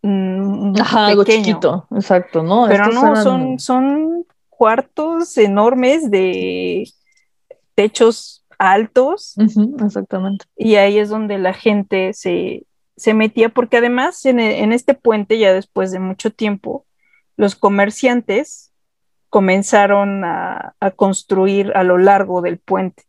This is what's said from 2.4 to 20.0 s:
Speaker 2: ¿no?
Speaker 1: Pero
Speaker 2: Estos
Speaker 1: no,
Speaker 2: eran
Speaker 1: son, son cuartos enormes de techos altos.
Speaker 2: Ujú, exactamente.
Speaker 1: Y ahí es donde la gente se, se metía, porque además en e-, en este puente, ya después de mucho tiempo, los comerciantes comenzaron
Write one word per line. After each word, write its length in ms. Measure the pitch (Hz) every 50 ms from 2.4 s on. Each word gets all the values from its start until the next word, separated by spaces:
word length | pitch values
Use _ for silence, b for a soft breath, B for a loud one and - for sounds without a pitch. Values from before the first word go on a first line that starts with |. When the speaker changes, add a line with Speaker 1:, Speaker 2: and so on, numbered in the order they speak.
| 160
Speaker 2:
¿no? 240 | 165 190 226 247
Speaker 1:
Pero 180 | 220 208 202 202
Speaker 2:
Estos 80 | 214 226
Speaker 1:
no, 180 | 240 262 - -
Speaker 2:
eran 100 | 220 214
Speaker 1:
son, 360 | - - - 262 262 262 254
son 640 | - - 254 254 262 277 277 302 311 320 330 339 349 _ _ _ _ _
cuartos 880 | _ _ 240 214 226 240 277 _ _ - 302 320 330 330 339 - - -
enormes 720 | 220 202 196 202 208 233 262 254 254 247 277 330 320 240
de 800 | 202 190 190 185 180 190 185 185 180 185 185 180 175 185 214 - _ _ _ _ _ _ _ _ _ _ _ _ - _ _ _ _
techos 720 | - 202 214 _ - 240 226 233 - - - - _ _ _ - _
altos. 760 | 190 190 190 202 226 220 _ 247 254 277 349 427 - - - 196
Speaker 2:
Ujú, 380 | 214 214 214 214 208 233 285 277 220
exactamente. 600 | 208 196 202 196 - - 190 185 196 196 196 - _ _
Speaker 1:
Y 180 | - - 226 214
ahí 240 | 208 196 202 202 214
es 100 | 208 208
donde 300 | 214 220 220 208 208 196
la 160 | 185 180 190
gente 580 | - - 226 208 208 196 - - 190 185 185 214
se, 540 | - - 190 175 180 180 - - - - _ _ _ _ _ _
se 180 | _ - - 220
metía, 340 | 220 220 220 220 233 220 233
porque 300 | 233 - 247 226 - 233
además 460 | 233 240 247 247 262 330 359 - -
en 120 | 269 254 240
e-, 220 | 226 214 - - -
en 100 | 214 226
este 180 | 247 - - 277
puente, 440 | - _ 240 214 214 202 190 214 226
ya 160 | 220 196 185
después 360 | 185 196 _ _ 196 190 190 185
de 60 | 185
mucho 320 | 185 185 185 _ - 226
tiempo, 540 | 214 - 226 214 202 196 - - - 277 _ _ _ _ _ _ _ _ _ _ _ -
los 160 | 208 202 190
comerciantes 1160 | _ - 196 202 202 202 202 214 - - 254 247 247 233 - 196 214 294 - - - - _ _ _ _ _ _ _ _ _ _ _ _ _
comenzaron 960 | - 208 196 190 185 196 196 - - 214 202 196 202 202